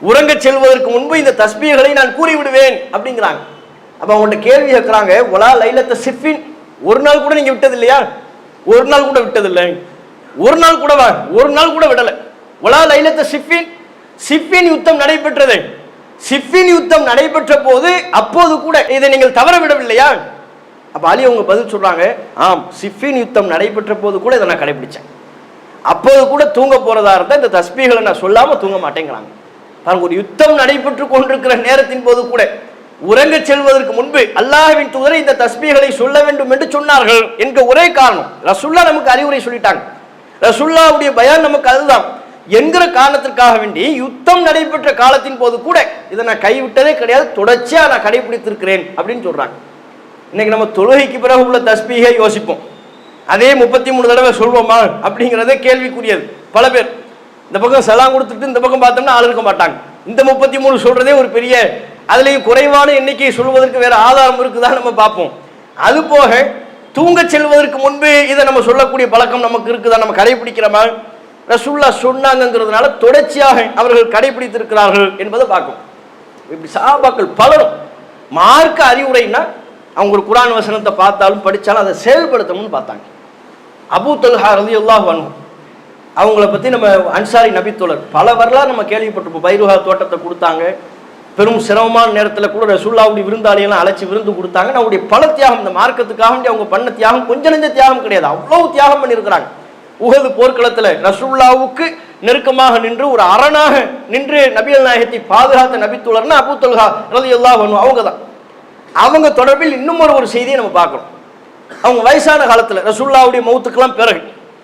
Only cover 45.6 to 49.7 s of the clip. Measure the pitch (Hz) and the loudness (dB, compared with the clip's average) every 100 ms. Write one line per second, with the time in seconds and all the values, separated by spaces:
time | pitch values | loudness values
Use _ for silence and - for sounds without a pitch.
45.6 | 254 339 - - - 196 233 214 196 262 | -2 -2 -2 -8 -12 -8 -6 -2 -2 -2
46.6 | 254 269 294 302 233 254 - - 208 240 | -2 0 0 0 0 0 0 -2 0 0
47.6 | - 320 294 247 208 240 233 233 220 208 | 2 2 2 0 0 -2 -4 -8 -8 -8
48.6 | 190 190 170 - 180 240 185 143 123 - | -4 -4 -4 -10 -8 -8 -8 -8 -8 -12
49.6 | - | -20